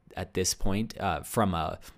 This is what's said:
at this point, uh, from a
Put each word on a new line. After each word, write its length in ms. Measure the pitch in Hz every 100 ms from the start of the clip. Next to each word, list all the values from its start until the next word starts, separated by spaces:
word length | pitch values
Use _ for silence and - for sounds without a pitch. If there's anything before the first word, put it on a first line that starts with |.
| - -
at 180 | 95
this 180 | 90 92
point, 460 | - 101 101 113 -
uh, 220 | 95 76
from 320 | - 120 101
a 240 | 82 80 85 -